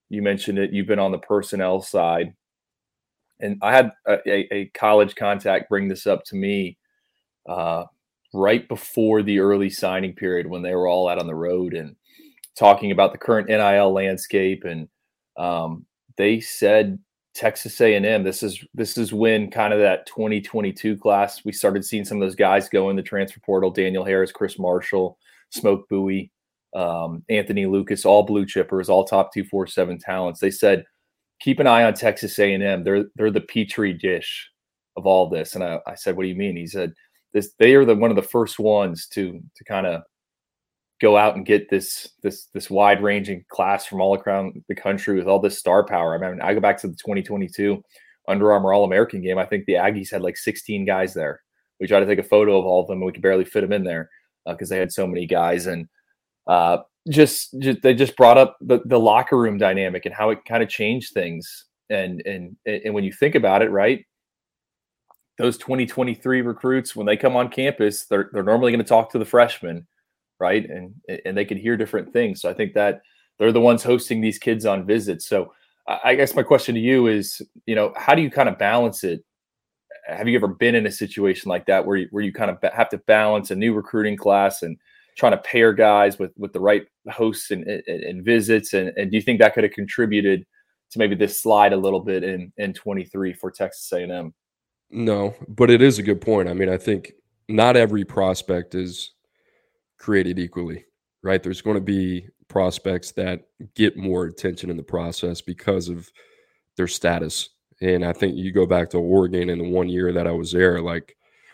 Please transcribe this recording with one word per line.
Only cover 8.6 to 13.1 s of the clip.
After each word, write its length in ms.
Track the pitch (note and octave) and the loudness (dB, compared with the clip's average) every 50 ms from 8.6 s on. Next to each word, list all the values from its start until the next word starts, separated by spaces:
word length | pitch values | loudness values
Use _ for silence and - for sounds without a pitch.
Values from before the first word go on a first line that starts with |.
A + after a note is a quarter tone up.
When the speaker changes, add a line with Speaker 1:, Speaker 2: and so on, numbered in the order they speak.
| - - | 0 -6
Speaker 1:
before 540 | A#2+ G2+ - - - A#2 A2+ A2 A2 G#2+ | -12 -12 -12 -8 -4 0 0 2 2 2
the 180 | G#2 G#2 G2+ G2 | 0 0 0 2
early 300 | F#2+ G2 G2+ G2 G2+ F#2+ | 2 2 2 2 0 -2
signing 440 | G2 - - F#2 F#2 F#2 F#2+ F#2 F2 | -4 -4 -4 -4 -4 -4 -6 -6 -8
period 340 | - F#2+ F2+ F2+ F2 F2 F2 | -6 -6 -4 -2 -4 -4 -6
when 160 | F2+ F2+ F2 | -8 -8 -6
they 100 | F2 F#2 | -4 -2
were 140 | F#2 F2+ F2+ | -2 0 0
all 200 | F2 F#2 F#2 F2 | 0 0 0 0
out 120 | F2 F2+ | -2 -4
on 80 | E2+ E2 | -4 -6
the 80 | D#2 | -6
road 380 | D#2+ E2+ F2+ F2+ F#2 F#2 F2 F2 | -6 -4 -4 -4 -4 -4 -4 -6
and 200 | E2+ D#2 D2+ - _ _ _ _ _ - - _ _ - - - - | -10 -10 -12 -16 _ _ _ _ _ -20 -20 _ _ -20 -18 -4 4
talking 340 | G#2+ G#2 G2+ G2+ A2 G2+ | 6 6 6 6 4 -2
about 200 | G2 F2+ G2 F#2 | 2 2 2 2